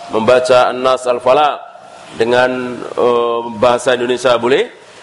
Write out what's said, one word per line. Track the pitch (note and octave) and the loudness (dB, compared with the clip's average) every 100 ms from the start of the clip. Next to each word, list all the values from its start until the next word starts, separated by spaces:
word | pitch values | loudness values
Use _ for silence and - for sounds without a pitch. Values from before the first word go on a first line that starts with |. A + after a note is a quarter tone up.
| - | -8
membaca | A2 A2 B2+ B2+ B2 B2+ | -2 2 2 4 4 2
An-Nas, | B2 C3 B2+ B2 | 0 -2 0 -2
Al-Falaq, | A#2+ B2 C#3 D3 A2 - - - - - - | -2 2 2 2 -2 -12 -20 -20 -20 -12 -4
dengan, | A#2 B2 B2+ B2+ B2 A#2+ | 0 2 2 -2 -8 -10
eh, | - - A#2+ A#2+ A#2+ A#2 A#2 G#2+ | -8 -2 0 2 0 -2 -6 0
bahasa | B2 B2 C3+ B2 | 0 2 0 -2
Indonesia, | B2 B2 B2+ A#2+ | -2 -2 0 0
boleh? | A#2 D3 A#3+ - - - | 2 0 -2 -10 -20 -20